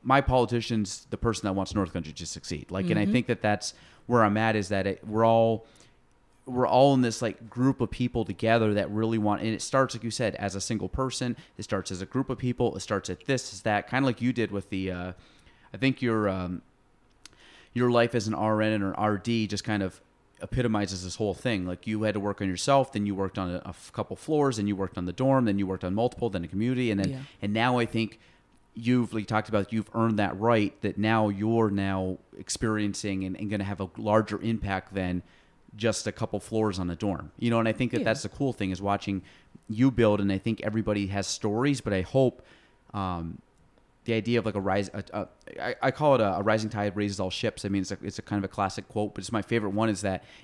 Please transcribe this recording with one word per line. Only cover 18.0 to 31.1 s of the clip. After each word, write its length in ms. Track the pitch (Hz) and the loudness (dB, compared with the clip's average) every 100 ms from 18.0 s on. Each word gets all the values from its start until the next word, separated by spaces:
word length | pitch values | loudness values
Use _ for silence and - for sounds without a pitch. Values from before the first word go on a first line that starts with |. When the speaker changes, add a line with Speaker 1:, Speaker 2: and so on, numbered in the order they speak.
| 117 120 | 4 2
Speaker 1:
as 120 | 104 | -2
an 60 | |
R 280 | 107 107 107 | 0 2 2
N 120 | 110 | 2
and 100 | 110 | 0
an 100 | 98 | -2
R 240 | - 107 101 | 0 0 0
D 300 | 113 117 107 | 0 0 0
just 160 | 104 | -4
kind 200 | - 107 | -2 -2
of 180 | 95 - _ _ _ - | -2 -6 _ _ _ -16
epitomizes 640 | - 127 120 107 101 95 | -6 -2 0 0 -2 -4
this 120 | 92 - | -8 -4
whole 180 | 107 | -2
thing. 320 | 87 127 104 90 | -2 -2 -2 -2
Like, 220 | 90 - | -6 -4
you 160 | 107 | -2
had 100 | 107 | 0
to 60 | 104 | 0
work 220 | 101 101 | -2 -2
on 60 | 98 | -2
yourself, 440 | 90 - 139 131 | 0 2 4 2
then 140 | 110 104 | -2 -2
you 100 | 95 | -2
worked 220 | 98 - | -2 -2
on 120 | 92 | -4
a, 80 | 90 - | -4 -8
a 40 | |
f-, 220 | - - | -14 -12
couple 220 | - 104 95 | -8 -6 -8
floors, 420 | - 156 139 110 | -2 2 2 2
then 100 | 101 | 0
you 80 | 98 | 0
worked 220 | 95 - | -4 -4
on 80 | 87 | -6
the 80 | |
dorm, 320 | 87 131 135 117 | 0 2 4 4
then 140 | 101 | 2
you 60 | 95 | 0
worked 160 | 92 | -2
on 100 | 92 | -2
multiple, 360 | 98 123 - 117 | 0 0 0 -4
then 140 | 98 | -2
a 40 | 85 | -4
community, 440 | 95 117 127 120 | -2 0 0 0
and 80 | 98 | 2
then, 100 | 95 | 0
Speaker 2:
Yeah. 80 | 131 139 - | -2 -10 -8
Speaker 1:
and 120 | 101 | -2
now 240 | 107 120 123 | 0 2 2
I 80 | 117 | 0
think 340 | 113 110 - _ _ _ _ _ | 0 -2 -6 _ _ _ _ _
you've, 400 | - 117 123 113 | -6 2 2 2
like, 140 | 110 101 | -2 -2
talked 220 | 107 104 | -2 0
about, 240 | 104 98 | -2 0
you've 160 | 113 104 113 | -2 -2 0
earned 240 | 113 104 | 2 2
that 200 | 101 95 | 0 0
right 400 | 113 117 104 - | 2 4 2 -2
that 160 | 107 - | -4 0
now 320 | 107 | 2